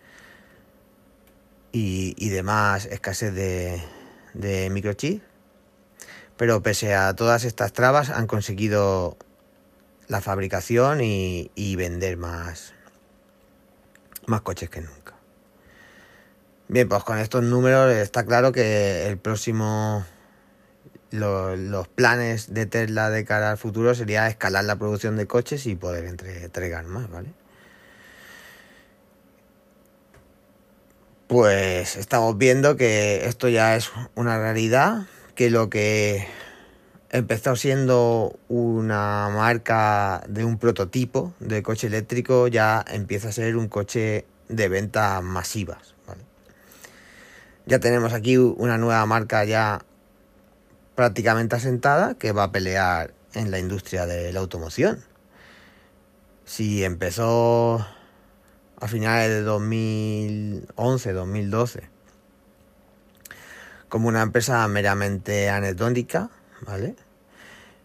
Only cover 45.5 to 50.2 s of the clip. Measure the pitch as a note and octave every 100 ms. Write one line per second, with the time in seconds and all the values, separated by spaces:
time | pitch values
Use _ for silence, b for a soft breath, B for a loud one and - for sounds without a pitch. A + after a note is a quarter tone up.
45.5 | A2 E2+ - - _ - F2+ - _ -
46.5 | B B B B B B B B B B
47.5 | B - C3 A#2+ A#2+ A#2 A#2 A2+ B2+ B2
48.5 | - A#2+ A2+ A#2 A2+ G#2+ A2+ G2+ A2 G#2
49.5 | A2 G#2+ G2+ - _ _ _